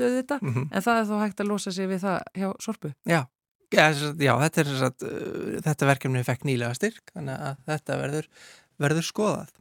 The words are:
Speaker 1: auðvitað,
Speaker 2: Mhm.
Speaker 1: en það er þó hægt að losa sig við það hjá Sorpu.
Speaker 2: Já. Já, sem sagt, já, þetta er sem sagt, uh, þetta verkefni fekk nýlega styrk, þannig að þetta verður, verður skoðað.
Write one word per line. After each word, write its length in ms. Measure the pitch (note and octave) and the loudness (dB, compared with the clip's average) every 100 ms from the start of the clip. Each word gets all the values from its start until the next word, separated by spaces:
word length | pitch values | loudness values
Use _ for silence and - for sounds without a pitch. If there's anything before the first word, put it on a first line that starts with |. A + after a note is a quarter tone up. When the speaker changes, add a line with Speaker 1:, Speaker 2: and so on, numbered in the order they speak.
| B3 | 0
Speaker 1:
auðvitað, 360 | B3+ B3+ C#4+ | 0 -2 -2
Speaker 2:
Mhm. 280 | C#3+ A#2+ C#3+ | -2 -2 -2
Speaker 1:
en 100 | G3 | -2
það 180 | G#3+ A#3 | 2 2
er 40 | G#3+ | 2
þó 140 | G#3 | 0
hægt 200 | G#3+ G3 | 0 -2
að 60 | G#3 | -2
losa 240 | G3+ G3 | -2 -4
sig 180 | F#3 F#3+ | -4 -2
við 100 | F#3+ | -2
það 200 | G3 F3 - - | 0 -2 -4 -4
hjá 180 | F#3+ - | -4 -4
Sorpu. 320 | - A3 D3+ C#3 - | -8 -8 -8 -8 0
Speaker 2:
Já. 200 | E3 C3 _ _ _ - | 2 0 _ _ _ 0
Já, 220 | A3 D#3 | 6 6
sem 140 | C#3+ D3 | 6 -2
sagt, 120 | D3+ | 2
já, 120 | C#3+ A#2+ | 4 4
þetta 180 | D#3 E3+ | 4 2
er 60 | D3 | 2
sem 120 | C3+ | 2
sagt, 260 | C3 C3 | -2 -2
uh, 560 | - - - - - - | -8 -6 -6 -6 -6 -4
þetta 260 | D#3 D3+ C#3 | -2 2 4
verkefni 360 | C3+ C#3 B2+ | 2 2 -2
fekk 200 | B2 B2 D3 | 0 -2 0
nýlega 300 | B2+ A#2+ A#2+ | -2 -2 -2
styrk, 260 | G#3 A3 - F3+ | -4 -4 -14 -12
þannig 240 | C#3+ C3+ | -8 -8
að 160 | D3 C3+ - | -8 -8 -6
þetta 300 | D#3 - C3+ | -6 -4 -4
verður, 300 | C3+ D3+ D3+ - - - _ - | -4 -6 -8 -12 -20 -20 _ -2
verður 240 | C#3+ D#3+ | 0 2
skoðað. 460 | E3+ - G#3 D3+ - _ | -2 -2 -2 -2 -6 _